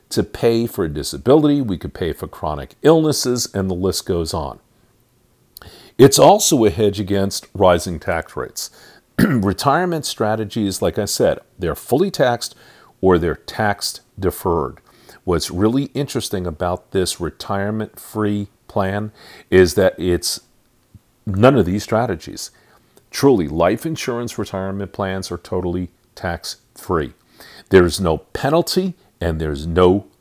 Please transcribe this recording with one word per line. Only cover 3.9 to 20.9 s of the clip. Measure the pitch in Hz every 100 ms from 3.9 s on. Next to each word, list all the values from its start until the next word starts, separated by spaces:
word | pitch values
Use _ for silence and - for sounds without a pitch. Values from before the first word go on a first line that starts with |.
| -
goes | - 87 80
on. | 87 71 53 _ _ _ _ _ _ _ _ _ - - - - -
It's | 135 143
also | 143 214 - 135
a | 107
hedge | 80 104 98
against | 98 101 98 - -
rising | - 95 87 92 80
tax | - 82 - -
rates. | 62 - - - -
<clears throat> | _ _ -
Retirement | - 127 98 95 139 160 180 165
strategies, | - - 107 107 107 117 101 92
like | 92 95
I |
said, | 101 - 101 71 - -
they're | 87
fully | 73 - 131 196
taxed | - 131 120 - - - - _ _
or | 92 87
they're | 82
tax | 76 - - 107 101 - - _ -
deferred. | 95 - 95 85 67 - _ _ - -
What's | - 85 -
really | 87 107 131 139
interesting | 135 143 120 - 98 90
about | 76 87 90 _
this | 98 90 -
retirement | 82 - - 98 101 110 107 -
free | - 110 104 104 98 _ -
plan | 107 95 101 107 - - - -
is | 92 90
that | 101 92 -
it's | 90 87 - - _ _ _ _ _